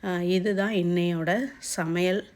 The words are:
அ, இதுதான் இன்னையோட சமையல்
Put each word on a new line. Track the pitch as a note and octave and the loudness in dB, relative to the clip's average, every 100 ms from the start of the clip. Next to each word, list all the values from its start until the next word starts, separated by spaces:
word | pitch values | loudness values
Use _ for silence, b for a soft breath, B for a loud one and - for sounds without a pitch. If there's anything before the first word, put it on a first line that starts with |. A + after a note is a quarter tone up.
அ, | G3 F3+ | -4 -2
இதுதான் | F3 F#3 G3 G3 G3+ | 2 2 2 0 0
இன்னையோட | G#3 F3 F3 F3 E3+ E3 G3+ C4 - | 2 2 2 2 0 0 0 -2 -8
சமையல் | - - D#3+ E3+ F3+ G3 - | -8 -4 -2 0 0 0 -4